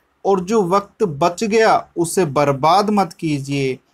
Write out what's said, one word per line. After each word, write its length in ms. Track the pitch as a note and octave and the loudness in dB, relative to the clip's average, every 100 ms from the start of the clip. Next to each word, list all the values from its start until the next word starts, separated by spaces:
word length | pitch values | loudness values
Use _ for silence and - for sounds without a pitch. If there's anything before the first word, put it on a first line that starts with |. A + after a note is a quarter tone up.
| _ _ F#3 | _ _ -2
और 140 | F#3+ | 0
जो 240 | F3 A3+ | 0 0
वक्त 400 | F3 G3 G3+ - | 2 0 -2 -4
बच 400 | G#3 C#3 E3+ F3 | -4 0 -2 0
गया 460 | A3+ A3+ A3 G#3+ - - | 0 2 4 2 -2 -6
उसे 280 | E3+ - E3+ | -2 -2 0
बर्बाद 640 | C#3 C#3+ C3 D#3 F#3 G#3 | 0 0 2 2 2 2
मत 240 | G#3 F3+ | 0 -2
कीजिए।" 680 | - D#3+ D3 C3+ C#3+ C3+ B2+ _ | -4 -4 -4 -4 -4 -4 -6 _